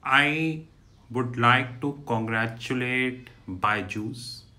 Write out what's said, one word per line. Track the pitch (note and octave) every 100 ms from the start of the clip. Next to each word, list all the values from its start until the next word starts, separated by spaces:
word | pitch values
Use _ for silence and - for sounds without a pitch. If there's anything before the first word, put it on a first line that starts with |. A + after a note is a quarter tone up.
I | C3+ C3+ D3 D#3 D#3+ D#3 - - - - -
would | A#2+ A#2+ A#2+
like | A#2+ B2+ B2 -
to | D3 C#3+ -
congratulate | A#2 A2 A2+ A#2 A#2 - B2+ B2 B2+ B2+ B2+ - - -
Byju's | F#2 G#2 G#2+ F#2+ G#2+ G#2+ A2+ - - -